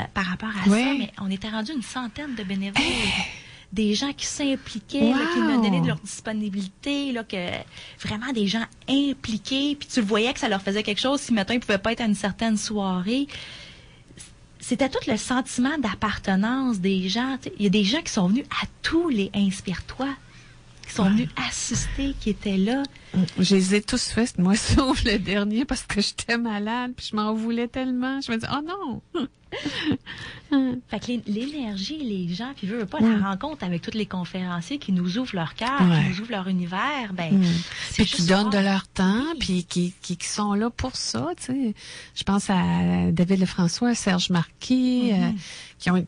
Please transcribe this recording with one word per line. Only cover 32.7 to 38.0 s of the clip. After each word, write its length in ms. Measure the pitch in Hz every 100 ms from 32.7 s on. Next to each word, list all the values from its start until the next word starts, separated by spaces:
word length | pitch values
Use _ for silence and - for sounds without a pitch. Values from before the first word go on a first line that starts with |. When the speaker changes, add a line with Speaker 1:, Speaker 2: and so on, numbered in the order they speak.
| 233
Speaker 1:
veux 60 | 196
pas, 140 | 302
Speaker 2:
Mm. 180 | 226 214
Speaker 1:
la 100 | 196
rencontre 340 | 190 294 302
avec 180 | 185 170
tous 160 | - 214
les 80 | 202
conférenciers 720 | 185 175 190 180 175 170 285
qui 140 | -
nous 260 | 185 180 202
ouvrent 180 | 254 185
leur 200 | 160 -
cœur, 260 | 233 277
Speaker 2:
Ouais. 220 | 180 165
Speaker 1:
qui 60 | 190
nous 120 | 185
ouvrent 100 | 226
leur 160 | 208 185
univers, 640 | 185 175 185 247 294 220
ben, 200 | 185 165 196
Speaker 2:
Mm. 40 | 175 170 170 - -
Speaker 1:
c'est 140 | -